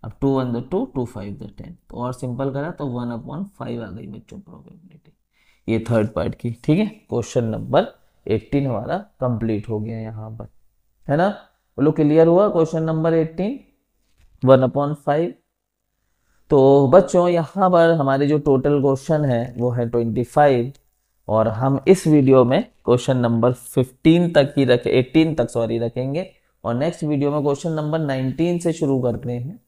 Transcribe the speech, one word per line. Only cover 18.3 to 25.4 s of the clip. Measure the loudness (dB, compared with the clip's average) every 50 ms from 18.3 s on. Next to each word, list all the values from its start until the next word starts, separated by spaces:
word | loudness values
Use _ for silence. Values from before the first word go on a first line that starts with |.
| 0 0
टोटल | 2 2 0 2 2 0 0 2
क्वेश्चन | 2 0 0 -2 -2 -2 -2 0 0
है | 0 0 -2 -2 -6 -6 -4
वो | -4 -2
है | -2 -2 -4 -2
ट्वेंटी | -2 -2 -2 -2 -2 -4 -4
फ़ाइव, | -2 2 2 4 4 4 2 0 -4 -8 _ _ _ _ _ _ _ _ _ _ -2
और | 0 0 0 0
हम | -2 -2 0 0 0 0 4 4
इस | 4 4 4
वीडियो | 4 4 4 6 6 6 6 6
में | 4 2 -2 -2 -4 _ _ _
क्वेश्चन | 0 0 0 2 -2 -2
नंबर | 0 0 0 0 2 0 0 0
फ़िफ़्टीन | -2 -10 -6 -2 -2 -2 -2 _ _ _ 4 4 6 4 2 2
तक | 2 2 2 0
ही | 0 2
रख-, | 2 2 2 2
एटीन | 0 0 0 0 2 _ 2 2 2 0
तक | -2